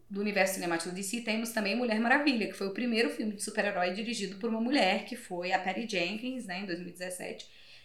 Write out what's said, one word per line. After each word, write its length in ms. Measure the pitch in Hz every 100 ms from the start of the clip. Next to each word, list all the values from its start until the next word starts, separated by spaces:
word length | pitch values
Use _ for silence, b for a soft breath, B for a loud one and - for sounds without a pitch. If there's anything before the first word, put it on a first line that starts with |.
| -
do 100 | 196
universo 340 | 208 202 190
cinemático 380 | 190 180 170 185
D 80 | 180
C, 160 | 196 233
temos 300 | 233 220 233
também 260 | - 202 226
Mulher 240 | 247 214
Maravilha, 480 | 233 277 294 240 190
que 40 |
foi 120 | - 196
o 80 |
primeiro 340 | 196 247 226 285
filme 260 | - 220
de 80 | 202
super-herói 480 | - 214 202 185 180
dirigido 420 | 190 226 220 190 -
por 120 | 233
uma 100 | 220
mulher, 440 | 240 285 190 214
que 100 | -
foi 380 | 240 - 175 180
a 80 | 190
Patty 280 | 185 190 226
Jenkins, 560 | 185 170 214 254 254
né, 160 | 208 180
em 60 | 202
dois 140 | 170
mil 80 | 180
e 40 |
dezessete. 560 | 175 180 180 - - - b b b